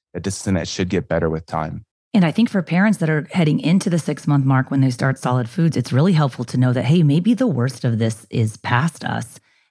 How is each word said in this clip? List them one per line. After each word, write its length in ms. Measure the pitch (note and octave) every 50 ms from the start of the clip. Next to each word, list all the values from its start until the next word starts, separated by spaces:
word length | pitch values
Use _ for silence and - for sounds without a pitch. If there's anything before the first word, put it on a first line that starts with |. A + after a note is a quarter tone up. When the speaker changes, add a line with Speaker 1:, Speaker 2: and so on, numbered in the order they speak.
| _ _ -
Speaker 1:
that 100 | F2 E2
this 120 | G2 F#2
is 60 | -
something 180 | - G2+ F#2+ E2
that 80 | D#2+
should 220 | - - - F#2 F2+
get 180 | G2 F2 D2
better 220 | - E2 E2 E2 D#2+
with 160 | D#2+ D#2+ -
time. 400 | - E2 D#2 D#2 E2 E2+ E2+ - _ _ _ _ _ -
Speaker 2:
And 120 | G3+ E3+
I 60 | D#3
think 180 | D3+ A3 A#3 -
for 120 | - F#3+
parents 360 | D#3 - E3 F3+ G3+ A3+ G3 -
that 100 | E3 D3+
are 180 | D#3 D3+ C3+ -
heading 280 | - F#3 D#3+ D3+ C#3 -
into 300 | - D#3 F#3 F#3 - F#3
the 100 | F3 D#3+
six-month 440 | - - D3 - - D#3 C#3+ C#3 C3+
mark 240 | C3+ C3+ C3 C3 -
when 120 | C#3+ C#3
they 80 | C3+ C3
start 280 | A#2+ - C3+ C3+ C3
solid 320 | - - B2+ B2+ B2+ A#2 A#2
foods, 280 | - - E3 D#3+ -
it's 160 | - A#2+ - -
really 200 | B2+ D#3+ G3+ F3+
helpful 300 | D#3 D3 B2+ - - A#2
to 120 | - -
know 160 | B2 B2+ B2+ B2
that, 120 | C3 -
hey, 180 | B2+ E3 F3+ D#3
maybe 300 | C#3+ C#3 F3 F3 A3 B3
the 140 | G3 C4
worst 380 | A3+ C#3 A#2+ A#2+ C3 B2+ - -
of 140 | A#2+ A2+ G#2+
this 260 | A2+ A2+ A2 - - -
is 280 | - A#2+ A2 G#2+ -
past 480 | - - - A#2+ B2 D3+ E3+ - - -
us 340 | - A#2 A#2 A#2+ - - - _ _ _ _ _ _